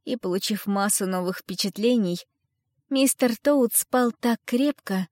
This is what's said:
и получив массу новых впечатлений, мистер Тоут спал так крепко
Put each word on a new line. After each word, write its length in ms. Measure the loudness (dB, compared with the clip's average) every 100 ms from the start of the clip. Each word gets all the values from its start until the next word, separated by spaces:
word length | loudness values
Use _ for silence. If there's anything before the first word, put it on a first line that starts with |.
| -8
и 120 | -6
получив 480 | -2 -2 -2 -4 -2
массу 400 | 0 0 0 0
новых 320 | -2 -4 -6
впечатлений, 880 | -8 -6 -6 0 2 2 0 -2 -8 _ _ _ _ _ -4
мистер 480 | 0 2 2 0 2
Тоут 360 | 2 4 4 0
спал 360 | 0 0 0
так 280 | 0 -2 -2
крепко 640 | -2 0 0 -2 -4 -4 -4